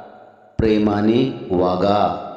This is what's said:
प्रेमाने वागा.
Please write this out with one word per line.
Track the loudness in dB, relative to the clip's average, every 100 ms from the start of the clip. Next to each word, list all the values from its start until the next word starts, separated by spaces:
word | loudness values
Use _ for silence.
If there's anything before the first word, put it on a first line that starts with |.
| -18 -20 -20 -20 -12 -2
प्रेमाने | 0 2 2 2 2 2 0 -4 -4
वागा. | 0 0 0 0 2 0 -2 -8